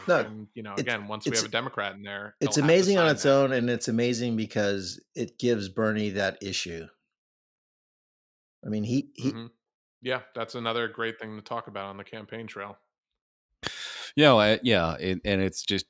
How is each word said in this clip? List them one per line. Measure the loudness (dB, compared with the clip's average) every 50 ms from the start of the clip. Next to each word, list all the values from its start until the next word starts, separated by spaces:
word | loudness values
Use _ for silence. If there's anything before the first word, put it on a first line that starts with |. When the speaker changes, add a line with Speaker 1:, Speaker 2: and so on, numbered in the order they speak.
| 0
Speaker 1:
No, | 2 2 2
Speaker 2:
And, | 2 0 -6 -14 -14 -14 -14
you | -12 -12
know, | -8 -6
Speaker 1:
it's, | -4 -2
Speaker 2:
again, | -2 -2 -4 -4 -6
once | -8 -4 -4
we | -2 -2
Speaker 1:
it's, | -2
Speaker 2:
have | -2 0
a | -2
Democrat | -2 -2 -2 -4 -4 -4 -4 -6
in | -8 -12
there, | -10 -10 -10 -10 -12 -8 -4
Speaker 1:
it's | -2 0 2
Speaker 2:
they'll | 2 4
have | 6
to | 6
Speaker 1:
amazing | 6 6 4 4 4
on | 4
Speaker 2:
sign | 4 2
Speaker 1:
its | 4 4
Speaker 2:
that. | 6 6
Speaker 1:
own, | 6 6 4 2
and | 2 2 0
it's | 0 -2 -2 0
amazing | 0 2 2 2 2 0 0 -2 -2
because | -2 -2 -2 -2 0 0 0 0 -2 -4 -8 -12 -14 -16 _ -8
it | -8 -8 -8 _ -2
gives | 0 2 2 2 0 -4
Bernie | -4 -2 0 0 0 0 -2 -2
that | 0 0 0 -2 -2 -4 -8
issue. | -6 -6 -6 -6 -6 -8 -10 -12 -14 _ _ _ _ _ _ _ _ _ _ _ _ _ _ _ _ _ _ _ _ _ _ _ _ _ _ _ _ _ _ _ _ _ _ -10
I | -6
mean, | -4 -4 -2
he, | 0 -2 -2 -2 -4 _
he | -6 -4 -4 -4
Speaker 2:
Mm-hmm. | -4 -12 -16 _ _ _ _ _ _ _ _ _ _ -6
Yeah, | -4 -4 -4 -6 -8 -8
that's | -8 -8 -8 -6
another | -6 -4 -2 -2 -2 -2 -4
great | -4 -4 -6 -6 -6 -8
thing | -12 -12 -12
to | -14 -12
talk | -8 -8 -8 -8 -10
about | -10 -10 -10
on | -10 -10
the | -12 -14
campaign | -14 -14 -16 -14 -12 -12 -12 -12 -12
trail. | -12 -12 -12 -14 -14 _ _ _ _ _ _ _ _ _ _ _ _ _ _ _ _ _ -10 -10 -10 -10 -12 -12 -12 -12 -14 -6 2
Speaker 3:
You | 6 8
know, | 8 8 8
I, | 8 6 4 4 4
yeah, | 4 4 4 4 2 0 -2
it, | -2 -2 -2 -2 0
and | 0 2 2
it's | 2 0 -2 -4 -4
just, | -2 -2 -2 -4 _